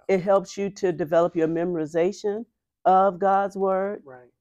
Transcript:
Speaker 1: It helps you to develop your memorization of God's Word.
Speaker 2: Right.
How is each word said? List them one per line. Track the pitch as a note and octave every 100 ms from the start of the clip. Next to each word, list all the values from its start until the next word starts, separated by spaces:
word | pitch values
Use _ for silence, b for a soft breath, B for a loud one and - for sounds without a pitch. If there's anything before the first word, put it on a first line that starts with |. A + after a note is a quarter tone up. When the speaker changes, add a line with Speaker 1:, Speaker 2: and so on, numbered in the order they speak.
| -
Speaker 1:
It | F#3+
helps | F#3+ G3 F#3+ -
you | G3
to | G3+ F#3
develop | D#3 D#3 E3+ F3 E3+
your | D#3+
memorization | E3 F3+ E3+ D#3 E3 F3 G3+ G#3 G#3 A#3 _ _ _ F3+
of | F#3+ G3 F3+
God's | F#3+ G3 G3 G3
Word. | F#3+ F#3+ G3 G#3 C#3
Speaker 2:
Right. | B2+ B2 _